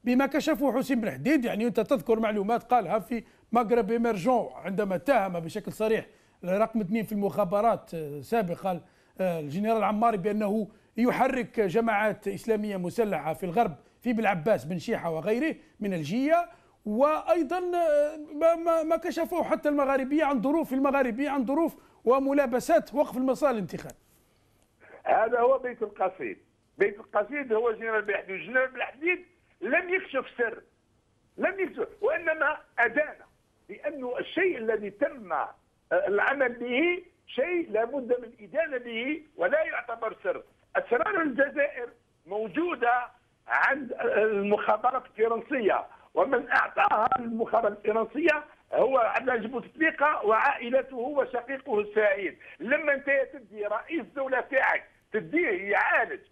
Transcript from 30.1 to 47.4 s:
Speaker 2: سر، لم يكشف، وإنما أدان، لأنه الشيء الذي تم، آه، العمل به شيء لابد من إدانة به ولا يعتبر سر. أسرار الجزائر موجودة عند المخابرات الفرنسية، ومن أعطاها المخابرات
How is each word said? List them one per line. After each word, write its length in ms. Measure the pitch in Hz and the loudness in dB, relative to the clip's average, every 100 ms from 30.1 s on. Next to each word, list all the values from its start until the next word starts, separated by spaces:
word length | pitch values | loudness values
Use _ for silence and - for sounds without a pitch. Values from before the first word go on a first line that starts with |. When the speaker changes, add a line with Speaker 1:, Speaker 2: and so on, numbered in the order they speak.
| 262 - - | -8 -8 -6
Speaker 2:
سر، 240 | 226 - _ _ _ _ _ _ _ - | -6 -6 _ _ _ _ _ _ _ -4
لم 220 | 302 381 | -4 -2
يكشف، 280 | 330 269 - - | -6 -4 -8 -2
وإنما 560 | 440 453 330 311 285 302 - - | -2 0 -2 0 0 -2 -6 0
أدان، 360 | 233 240 294 214 - _ _ _ - | 0 2 -2 -6 -20 _ _ _ -18
لأنه 500 | 208 294 285 247 247 | -8 -8 -6 -6 -6
الشيء 400 | - 320 370 262 | -4 0 0 0
الذي 320 | 226 214 208 | -2 -2 -4
تم، 420 | - 294 285 190 | -2 -2 -2 -4
آه، 160 | 151 104 - _ _ _ | -4 -4 -8 _ _ _
العمل 600 | 180 196 202 - 277 254 | 0 2 2 2 2 0
به 500 | 240 247 247 349 359 - _ - | 0 -2 0 0 -2 -8 _ -10
شيء 440 | - 320 349 269 | -4 -2 -2 -2
لابد 500 | 208 233 277 233 247 | -2 -2 -4 -2 -4
من 120 | 226 233 | -4 -18
إدانة 380 | 202 277 320 254 | -8 -4 -4 -6
به 440 | 240 226 254 311 - - | -6 -6 -4 -6 -10 -4
ولا 260 | 175 294 | 0 0
يعتبر 540 | 320 - 247 233 220 - | 0 -6 -8 -6 -6 -4
سر. 180 | 190 - - _ _ 190 | -4 -4 -8 _ _ -4
أسرار 460 | - 240 349 392 | 0 0 0 0
الجزائر 680 | 320 233 277 285 285 254 240 - _ _ 160 | 0 0 0 0 -2 -4 -12 -14 _ _ -8
موجودة 840 | 208 220 165 349 277 240 247 240 _ _ _ - | -6 -4 -4 -4 0 0 0 -2 _ _ _ -2
عند 440 | 127 190 277 269 - | 2 2 0 -6 -4
المخابرات 1000 | - - 220 202 202 208 - 214 247 254 - | 0 2 2 0 2 0 2 2 2 0 -6
الفرنسية، 800 | - 226 226 - 277 196 127 - - - | -2 0 0 -2 0 2 0 -2 -18 -6
ومن 340 | 156 180 240 - | 0 2 0 2
أعطاها 600 | - 240 - - 240 240 247 | 0 2 2 2 4 2 0
المخابرات 600 | 233 226 | -2 -4